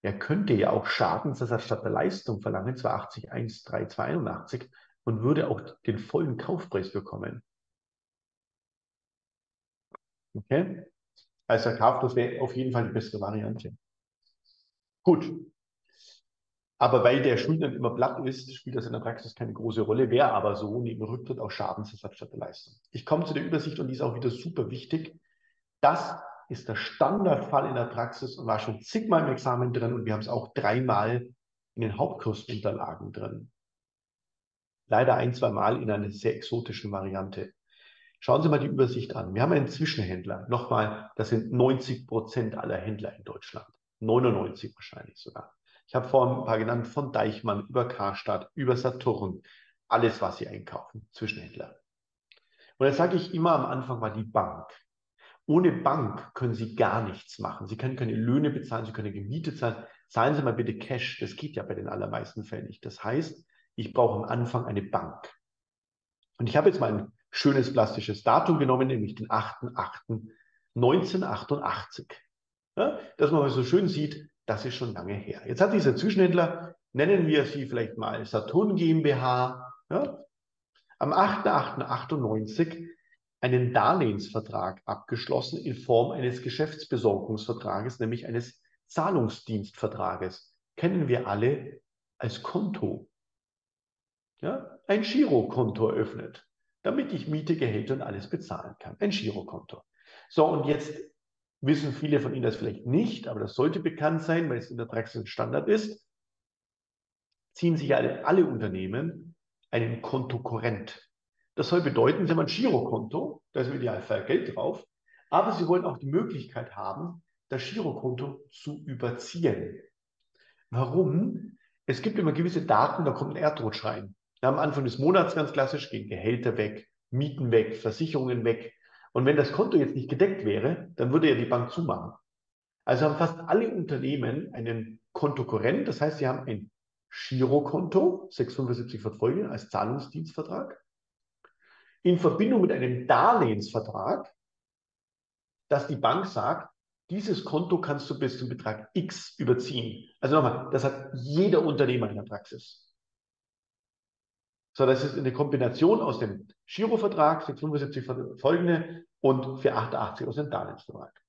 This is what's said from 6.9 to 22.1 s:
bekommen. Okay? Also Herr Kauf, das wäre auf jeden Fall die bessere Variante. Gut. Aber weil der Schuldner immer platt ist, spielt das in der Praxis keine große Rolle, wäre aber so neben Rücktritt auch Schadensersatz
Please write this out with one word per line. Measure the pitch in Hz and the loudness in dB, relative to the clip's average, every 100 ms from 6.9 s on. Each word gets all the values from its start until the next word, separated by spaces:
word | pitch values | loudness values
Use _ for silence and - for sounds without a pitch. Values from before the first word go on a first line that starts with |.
bekommen. | 101 95 101 98 117 _ _ _ _ _ _ _ _ _ _ _ _ _ _ _ _ _ _ _ _ _ _ _ _ _ - _ _ _ - | -6 -8 -10 -10 -10 _ _ _ _ _ _ _ _ _ _ _ _ _ _ _ _ _ _ _ _ _ _ _ _ _ -20 _ _ _ -14
Okay? | - 139 185 190 - _ _ _ _ _ _ | 0 0 0 -6 -14 _ _ _ _ _ _
Also | 147 123 | 2 2
Herr | - | 4
Kauf, | 110 - | 4 4
das | 127 123 | 0 2
wäre | 120 - | 0 -2
auf | - 127 | -4 -2
jeden | 131 | -2
Fall | 120 107 | 0 -2
die | |
bessere | 110 107 104 | -4 -6 -6
Variante. | 101 107 107 113 117 - _ _ _ _ _ _ _ _ _ _ _ _ | -4 -4 -6 -8 -10 -16 _ _ _ _ _ _ _ _ _ _ _ _
Gut. | - 160 - - - _ _ _ _ _ - - _ _ _ _ _ _ | 4 4 4 -10 -14 _ _ _ _ _ -20 -20 _ _ _ _ _ _
Aber | 120 123 | 6 8
weil | 104 135 | 8 6
der | 135 117 | 4 2
Schuldner | - 160 147 | 2 0 0
immer | 117 120 123 | 0 -2 0
platt | 127 - 131 | -2 0 -6
ist, | 131 131 | -6 -12
spielt | 131 - 123 | -14 -8 -8
das | 117 | -6
in | |
der | 117 | -6
Praxis | 113 117 - | -6 -8 -12
keine | - 113 | -10 -10
große | 107 113 110 | -6 -4 -2
Rolle, | 107 110 127 | 2 4 4
wäre | 117 139 | 6 4
aber | 101 101 98 | 4 0 -2
so | 107 113 | -4 -4
neben | 120 110 | -4 -6
Rücktritt | 107 123 120 123 | -8 -8 -8 -8
auch | 107 | -6
Schadensersatz | - 101 95 107 - - | -6 -6 -4 -10 -10 -16